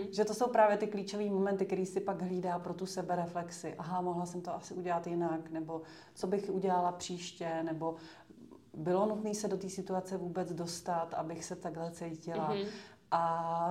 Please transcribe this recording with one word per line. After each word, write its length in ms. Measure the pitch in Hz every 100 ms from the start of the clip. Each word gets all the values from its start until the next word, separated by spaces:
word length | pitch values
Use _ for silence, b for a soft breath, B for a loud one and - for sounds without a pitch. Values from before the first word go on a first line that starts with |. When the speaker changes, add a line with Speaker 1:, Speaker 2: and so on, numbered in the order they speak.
| 196
Speaker 1:
Že 140 | 196 214
to 80 |
jsou 140 | 214 247
právě 300 | 240 214 208
ty 100 | 208
klíčové 380 | 202 190 208 208
momenty, 360 | 196 196 196 190
který 200 | 190 185
si 140 | 190
pak 220 | 190 175
hlídá 380 | 180 180 180 175
pro 140 | 175
tu 120 | 175 190
sebereflexi. 880 | 190 170 175 170 175 170 - 160 151
"Aha, 240 | 160 185
mohla 240 | 180 175 175
jsem 160 | 180
to 140 | 175 175
asi 180 | -
udělat 340 | 185 175 170 175
jinak," 440 | 170 170 160 160
nebo 300 | 160 160 160 160 B B -
"co 120 | 185
bych 220 | 196 196
udělala 380 | 185 190 180 180
příště," 720 | 175 - 175 175 - 170 165
nebo 320 | 165 156 165 165 B B B - - - -
"bylo 320 | - 156 185 214
nutné 280 | 214 214
se 140 | 208 202
do 100 | 185
té 120 | 190
situace 480 | - 180 185 185 185
vůbec 360 | 175 175 175
dostat, 600 | 165 170 - - 170 170
abych 300 | - 160 165 -
se 100 | 180
takhle 360 | 175 156 165
cítila?" 600 | 170 170 160 - 165 156
Speaker 2:
Mhm. 120 | 170 202 220 B B -
Speaker 1:
A 560 | 165 165 165 165 170 170